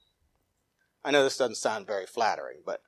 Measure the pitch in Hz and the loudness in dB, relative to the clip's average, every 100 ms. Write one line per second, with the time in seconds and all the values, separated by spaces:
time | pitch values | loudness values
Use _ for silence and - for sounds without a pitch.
0 | _ _ _ _ _ _ _ _ _ _ | _ _ _ _ _ _ _ _ _ _
1 | 135 143 135 - 127 107 120 110 95 101 | 2 4 4 2 -2 -2 -4 -4 -4 -6
2 | 92 117 107 78 65 64 95 - | -4 0 0 0 -6 -10 -8 -8